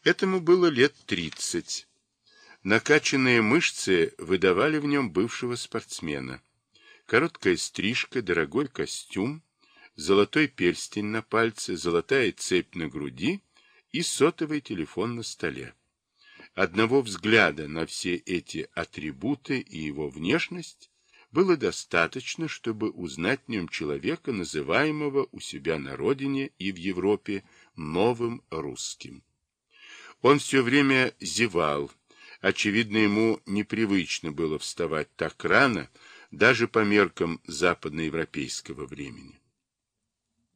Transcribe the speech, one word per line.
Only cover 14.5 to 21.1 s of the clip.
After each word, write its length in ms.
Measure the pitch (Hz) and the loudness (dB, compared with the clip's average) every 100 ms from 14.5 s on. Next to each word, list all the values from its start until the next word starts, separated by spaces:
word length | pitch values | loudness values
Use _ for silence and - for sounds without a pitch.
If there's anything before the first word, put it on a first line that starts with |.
| 151 | -6
телефон 560 | - 92 76 - 113 117 | -6 -8 -6 -4 -4 -6
на 80 | |
столе. 500 | 110 - 82 65 62 - _ _ _ _ _ - - - | -10 -6 -6 -6 -12 -18 _ _ _ _ _ -20 -12 -2
Одного 460 | 92 95 113 135 | 0 2 4 2
взгляда 680 | 120 92 104 113 87 73 73 | 0 -2 4 6 6 2 -6
на 160 | 80 80 | -6 -6
все 300 | - 92 87 | -6 -4 -4
эти 520 | - 90 - 80 - | -4 -6 -6 -8 -8
атрибуты 840 | - 82 - 78 67 120 143 - 131 | -8 -8 -8 -10 -6 -4 -4 -4 -6
и 200 | - 85 | -6 -8
его 300 | 76 71 73 | -8 -6 -8
внешность 840 | 71 85 160 - 175 - - - _ _ | -4 0 0 -2 -10 -14 -18 -20 _ _